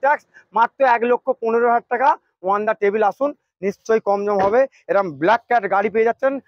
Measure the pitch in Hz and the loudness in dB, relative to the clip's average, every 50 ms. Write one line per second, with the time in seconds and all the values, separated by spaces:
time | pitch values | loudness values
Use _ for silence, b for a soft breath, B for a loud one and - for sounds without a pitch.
0 | - 277 294 285 _ _ b b b b 185 214 247 - _ - 269 254 240 226 | 0 0 0 -2 _ _ b b b b -2 0 0 0 _ 0 0 2 2 2
1 | 233 247 247 240 - 262 247 - 233 226 226 233 240 240 233 233 - - 247 226 | 0 0 -2 -2 -2 -4 -6 -4 -2 -2 0 0 2 2 0 0 -2 -4 -4 0
2 | 262 294 330 - _ _ _ _ 175 185 202 208 214 220 214 - 208 202 196 220 | 0 0 0 0 _ _ _ _ -4 -2 -2 -2 -2 -4 -4 -2 0 0 0 0
3 | 214 196 180 - 269 294 285 _ _ _ _ _ 180 202 190 _ - - 220 220 | 0 -2 -2 -2 -4 -4 -6 _ _ _ _ _ -8 -8 -8 _ -4 -2 -2 0
4 | - 202 202 202 202 208 208 196 190 202 214 254 269 - b b b b 175 196 | 0 0 -2 -2 -2 -2 0 0 0 2 2 2 0 0 b b b b 0 0
5 | 196 175 147 131 156 190 226 233 - - 247 233 196 185 190 196 202 214 180 226 | 0 -2 -4 -2 0 2 2 0 0 0 -2 -2 0 0 -2 -2 -2 0 0 0
6 | 226 233 226 - 269 269 277 262 - | 0 0 -2 -2 -2 -4 -4 -6 -10